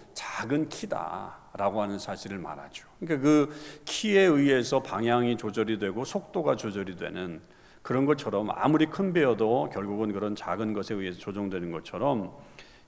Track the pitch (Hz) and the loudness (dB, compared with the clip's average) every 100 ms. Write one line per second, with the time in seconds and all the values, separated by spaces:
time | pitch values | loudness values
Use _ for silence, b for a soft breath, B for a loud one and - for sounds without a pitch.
0 | B - - - 110 147 151 - 208 - | B -12 -8 -8 -2 -2 -2 -6 -6 -6
1 | 82 90 95 - - - 101 104 101 98 | -6 -8 -10 -14 -14 -2 0 0 -2 -4
2 | - 95 98 98 80 71 71 - - - | -6 -8 -8 -8 -8 -10 -14 -18 -20 -10
3 | 165 147 143 151 143 B B B - - | -4 2 6 6 4 B B B -8 -4
4 | 214 196 185 143 143 131 117 135 - 98 | 2 6 6 6 6 4 4 0 0 0
5 | 117 120 120 113 107 113 110 107 101 101 | 2 4 2 0 -2 0 0 0 -2 -2
6 | 131 202 - 165 147 127 110 98 92 87 | -4 -6 -4 0 2 0 -2 -4 -6 -6
7 | 80 87 90 80 b b b b - 127 | -8 -6 -8 -10 b b b b -2 2
8 | 139 147 113 101 104 - 139 156 151 - | 2 2 0 0 0 2 4 6 4 2
9 | 196 175 135 104 110 127 151 98 101 101 | 0 4 4 4 4 2 0 -4 -4 -2
10 | 110 98 104 101 - 95 110 104 92 104 | -2 -2 -4 -4 -4 -2 -2 -2 -4 -4
11 | 95 87 - 98 101 92 87 82 - 90 | -6 -8 -8 -6 -4 -4 -6 -8 -8 -2
12 | 139 120 90 B B B B B | 0 0 -4 B B B B B